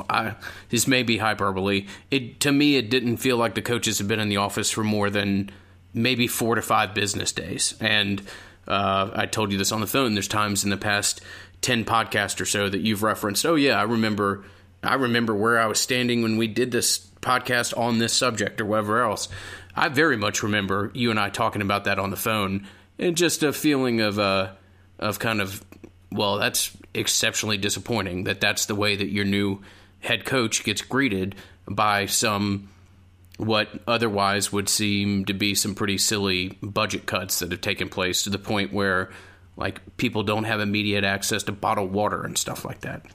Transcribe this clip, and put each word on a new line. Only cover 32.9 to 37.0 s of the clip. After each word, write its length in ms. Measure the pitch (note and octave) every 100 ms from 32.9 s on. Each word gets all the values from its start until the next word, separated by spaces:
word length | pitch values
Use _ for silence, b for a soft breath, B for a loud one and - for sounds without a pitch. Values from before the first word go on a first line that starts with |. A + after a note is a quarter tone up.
| b - - - -
what 320 | A2 G#2+ G#2 - -
otherwise 640 | A#2 A2+ G2+ G2 G2+ -
would 160 | G2+ G2
seem 560 | - G#2 G2+ G2+ G2
to 100 | F#2+
be 220 | G2 G2+ G2
some 180 | G#2+
pretty 240 | F#2+ G#2 F#2+
silly 580 | - G#2+ G2 F#2 F#2+ -
budget 440 | G#2 G2+ G#2 F#2+